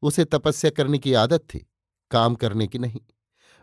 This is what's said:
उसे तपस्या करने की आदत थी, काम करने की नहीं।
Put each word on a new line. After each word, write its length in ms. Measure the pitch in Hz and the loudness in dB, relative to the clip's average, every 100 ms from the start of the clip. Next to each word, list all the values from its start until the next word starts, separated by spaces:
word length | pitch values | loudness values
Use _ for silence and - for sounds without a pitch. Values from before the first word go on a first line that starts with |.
उसे 240 | 147 143 156 | -2 0 0
तपस्या 460 | 151 156 151 156 | 0 -2 0 -2
करने 260 | - 135 143 | 0 -2 -2
की 160 | 135 | 2
आदत 280 | 123 117 160 | 2 2 0
थी, 300 | - - - _ _ _ - | -4 -16 -16 _ _ _ -2
काम 240 | 120 117 120 | 0 2 0
करने 320 | 117 107 104 | -4 -4 -4
की 120 | 120 | -6
नहीं। 220 | 123 117 _ _ _ _ _ _ | -8 -10 _ _ _ _ _ _